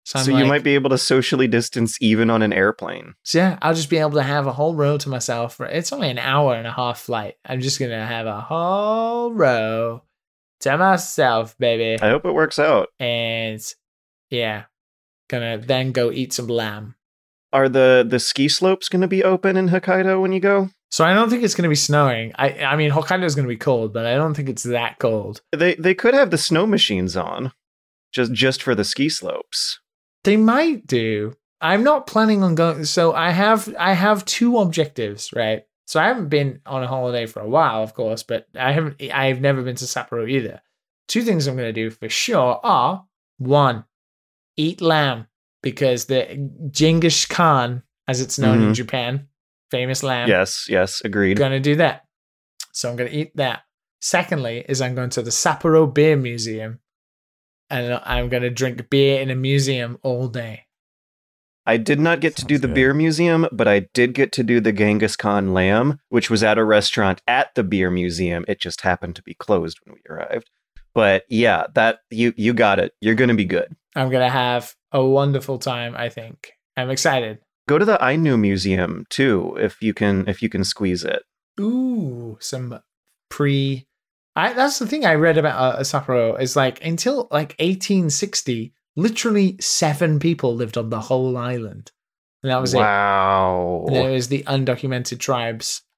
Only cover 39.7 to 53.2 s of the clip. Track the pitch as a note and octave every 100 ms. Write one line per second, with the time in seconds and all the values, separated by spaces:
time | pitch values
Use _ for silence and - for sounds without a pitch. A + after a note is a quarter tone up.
39.7 | B2 B2+ C3 - A#2 A2+ C3+ A2 - _
40.7 | _ _ _ - A3+ A#3 F3 C#3 B2+ A#2
41.7 | A2 A2 A2 A2 - - A3+ B2 A#2+ A#3
42.7 | E3 B2+ F#3+ - _ _ - B2+ C#3+ C3+
43.7 | A2+ - _ _ _ _ _ _ - D#3
44.7 | - E3 D#3 C#3+ A#2 A2+ _ _ _ B2+
45.7 | A#2+ C3+ B2 - C3 A2+ C#3 C#3 - C3
46.7 | - D#3 E3 E3 - - - E3+ C3+ A#2+
47.7 | B2+ - _ - B2+ C3 - A2 A2+ G#2+
48.7 | A2 A#2 C3 A#2+ C#3 - _ _ _ _
49.7 | B2+ B2+ C3 C#3 B2 A#2+ F#2 F#2+ - -
50.7 | F#2 F#2 - A2 G2+ G2 G2+ C3+ C3+ C#3+
51.7 | D3 D#3+ - _ _ _ _ _ - -
52.7 | - B2 A#2+ B2 D3+